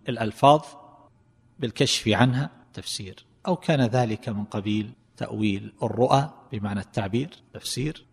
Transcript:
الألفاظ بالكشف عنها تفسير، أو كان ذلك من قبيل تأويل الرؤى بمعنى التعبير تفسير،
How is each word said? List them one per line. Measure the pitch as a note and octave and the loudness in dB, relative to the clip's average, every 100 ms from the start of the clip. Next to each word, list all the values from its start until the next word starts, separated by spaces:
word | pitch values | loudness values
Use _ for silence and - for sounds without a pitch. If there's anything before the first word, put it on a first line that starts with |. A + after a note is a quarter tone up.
| - | -10
الألفاظ | A#2 A2 - C#3 D3+ - - - - - _ _ _ _ - | -4 -6 4 6 6 2 -18 -20 -20 -20 _ _ _ _ -8
بالكشف | B2 - C#3 - A2 | -6 0 0 2 2
عنها | G#2 B2+ B2+ D3+ - _ | 4 4 2 -4 -10 _
تفسير، | - - - F#2+ - - _ - | -16 -12 -12 -12 -18 -20 _ -4
أو | F3 | -2
كان | - D3 | 0 2
ذلك | A#2+ B2+ A#2 G#2+ - | 2 2 0 -2 -6
من | G#2 | -6
قبيل | G#2 A2+ G#2 G#2+ G#2+ B2+ _ - | -6 -6 -2 -2 -4 -12 _ -12
تأويل | - A2 G#2+ G2 A2 - | -8 -2 -2 -2 -8 -6
الرؤى | A2+ A2 B2+ C3+ D3+ - - | -4 0 4 4 2 -8 -12
بمعنى | A#2 G2+ G2+ | -8 -4 -4
التعبير | - - G2 A2+ D3+ - _ | -4 -6 -2 -2 -4 -10 _
تفسير، | - - - D3+ - - | -14 -10 -6 -6 -8 -18